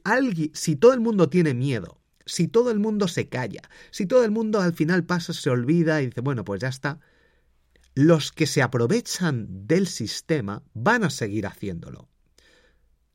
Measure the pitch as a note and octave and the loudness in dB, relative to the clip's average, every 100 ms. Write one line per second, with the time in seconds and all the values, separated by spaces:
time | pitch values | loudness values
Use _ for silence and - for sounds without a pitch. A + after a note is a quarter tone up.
0 | F#3 A#3+ C4 E3+ D3+ - - C3+ A#3 C4 | -2 0 0 -2 -6 -6 -4 6 6 6
1 | A3+ G#3 D3+ F3+ D#3+ B2 C#3 A#2 - - | 2 2 2 4 2 0 -2 -4 -6 -18
2 | _ _ - - E3 A3+ B3 G#3+ G#3+ G#3 | _ _ -10 -4 0 2 2 2 0 0
3 | F#3+ C#3 - B2 A#2 - - - - - | -2 -2 -4 -6 -6 -10 -18 -20 -16 -6
4 | F#3+ B3+ A3+ A3 A3 G#3+ F3 E3+ D#3 F3+ | 2 2 4 0 0 0 0 0 0 0
5 | E3 F3 E3+ D#3+ D3 B2 A#2+ F3 D#3+ D#3 | 0 -4 -4 -6 -2 0 2 2 2 0
6 | C3 - C3+ B2 F#2+ G2 C3 C3 D3+ C#3+ | -2 -4 -4 -4 -4 -6 -6 -6 -8 -8
7 | _ _ _ _ _ _ _ _ _ - | _ _ _ _ _ _ _ _ _ 2
8 | D#3 D#3+ - - D3+ D3+ B2+ B2 A#2+ A3+ | 6 6 2 -2 0 2 0 2 2 0
9 | A#3 - F3 B2 G2 F#2+ G#2 F3 F#3+ - | -2 -4 -2 -2 -6 -10 0 0 0 -4
10 | G#2+ - - D#3 G2 G#2 - G#2+ B2+ A#3+ | -8 -8 -4 -4 -4 -10 -12 -2 0 2
11 | F3+ - A2 G#2+ G2 - G2+ E2 E2+ B1 | 0 -2 -4 -4 -6 -8 -10 -10 -12 -18
12 | - _ _ _ _ _ _ _ _ _ | -20 _ _ _ _ _ _ _ _ _
13 | _ | _